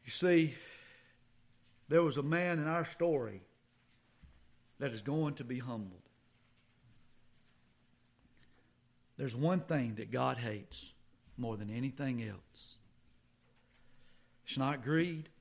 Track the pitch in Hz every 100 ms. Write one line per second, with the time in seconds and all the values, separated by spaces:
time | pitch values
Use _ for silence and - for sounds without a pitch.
0 | - - 180 175 160 - - - - -
1 | - _ - - - - - - - 160
2 | 165 131 143 170 180 165 151 165 160 -
3 | 170 147 113 98 - _ _ _ _ _
4 | _ _ - - - - _ _ 139 113
5 | 104 151 151 135 123 123 123 117 98 90
6 | - _ _ _ _ _ _ _ - -
7 | - - - - - _ _ _ _ _
8 | _ _ _ - - - _ _ _ _
9 | _ - 139 117 156 185 - 156 120 107
10 | 107 123 131 123 120 107 95 - - -
11 | - - - - 120 107 104 113 135 131
12 | 135 123 110 95 - - - - - -
13 | - - _ _ _ _ _ - - -
14 | - - - - - - 135 143 120 156
15 | 175 160 156 -